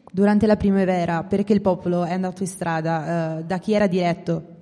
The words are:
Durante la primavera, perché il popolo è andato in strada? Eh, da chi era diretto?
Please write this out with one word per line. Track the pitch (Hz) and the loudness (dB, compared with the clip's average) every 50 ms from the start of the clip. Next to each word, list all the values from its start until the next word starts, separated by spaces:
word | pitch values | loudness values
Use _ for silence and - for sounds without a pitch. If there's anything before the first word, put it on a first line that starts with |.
| _ - | _ -6
Durante | - 180 202 208 208 208 220 | 0 2 4 4 4 4 4
la | 214 208 - | 4 4 4
primavera, | 190 202 196 196 190 180 185 175 170 170 170 165 - | 2 2 2 2 2 2 0 0 0 -2 -2 -4 -2
perché | - 202 196 202 202 214 | -2 -2 0 2 2 2
il | 196 | 2
popolo | 202 190 180 180 - 180 175 175 175 | 2 2 0 0 0 -2 -2 0 -2
è | 165 | -2
andato | 180 185 185 185 175 - | -2 -4 -4 -4 -6 -6
in | 196 175 | -8 -8
strada? | 185 - 175 170 165 160 160 165 165 156 147 165 170 170 165 160 160 160 | -6 -6 -4 -4 -2 -2 -2 -2 -2 -2 -2 -2 -2 -2 -2 -2 -4 -6
Eh, | 165 | -6
da | 165 185 175 | -6 -6 -4
chi | - 214 | -2 0
era | 214 208 208 | 0 2 2
diretto? | 190 175 185 180 175 170 170 - 175 170 160 156 - - - | 2 2 2 0 0 -2 -2 -4 -4 -4 -4 -6 -10 -18 -10